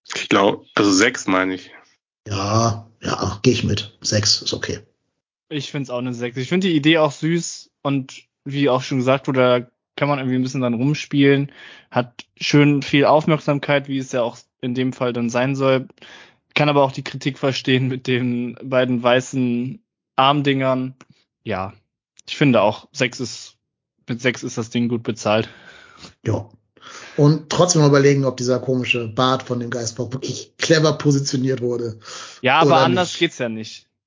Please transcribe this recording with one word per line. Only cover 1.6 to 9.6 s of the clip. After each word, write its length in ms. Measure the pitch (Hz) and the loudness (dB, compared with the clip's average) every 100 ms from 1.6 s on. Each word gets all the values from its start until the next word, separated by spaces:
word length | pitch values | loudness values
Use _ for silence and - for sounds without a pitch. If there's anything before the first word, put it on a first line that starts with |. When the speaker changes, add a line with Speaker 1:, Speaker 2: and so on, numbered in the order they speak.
| - - _ _ _ _ 107 | -10 -20 _ _ _ _ -10
Speaker 2:
Ja, 600 | 101 98 110 113 104 - _ | -6 -2 0 0 -2 -10 _
ja, 380 | - - - - | -8 -4 -4 0
geh 80 | 131 | 0
ich 120 | 107 | 2
mit. 340 | 104 101 - _ | 0 -4 -6 _
Sechs 400 | - 107 107 - | -4 -2 0 -2
ist 120 | - | -2
okay. 260 | - - - - _ _ _ _ _ _ | -6 -8 -10 -14 _ _ _ _ _ _
Speaker 3:
Ich 220 | 151 135 | -10 -8
find's 180 | 147 131 | -8 -6
auch 80 | 123 | -6
eine 160 | 127 | -6
sechs. 240 | 120 123 123 | -6 -6 -6
Ich 120 | 123 | -2
find 140 | 180 | 0
die 120 | 185 160 | 2 2
Idee 240 | 147 165 | 4 4
auch 120 | 151 | 4
süß 600 | - 156 170 - - - _ | 0 -2 -2 -4 -12 -18 _
und 420 | 143 139 131 - _ _ - | -4 -4 -4 -14 _ _ -8
wie 240 | 139 139 | 0 2
auch 120 | 127 | 2
schon 180 | - 135 | 0 -2
gesagt 280 | 123 139 - | 2 2 0
wurde, 120 | 131 | 2
da 280 | 127 123 | 4 2